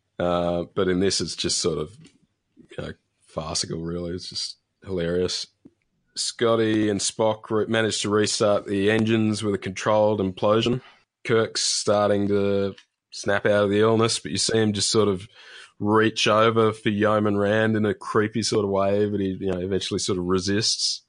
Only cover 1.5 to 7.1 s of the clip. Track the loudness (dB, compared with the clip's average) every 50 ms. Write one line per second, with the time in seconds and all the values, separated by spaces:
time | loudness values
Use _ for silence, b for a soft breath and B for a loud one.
1.5 | -4 -2 -2 -2 -2 -4 -6 -8 -12 -16 -20 -20 _ _ _ _ _ _ _ _
2.5 | _ -20 -20 _ -14 -12 -12 -12 -14 -16 _ _ _ _ _ _ -10 -10 -8 -6
3.5 | -6 -6 -6 -6 -8 -8 -8 -6 -6 -6 -6 -8 -8 -8 -10 -10 -10 -10 -10 -10
4.5 | -12 _ _ _ _ _ -12 -8 -6 -4 -2 -2 0 0 0 -2 -2 -6 -8 -12
5.5 | _ _ -20 -20 _ _ _ _ _ _ _ _ _ -8 -8 -8 -4 0 2 2
6.5 | 2 4 2 2 2 2 2 0 0 0 -2 -4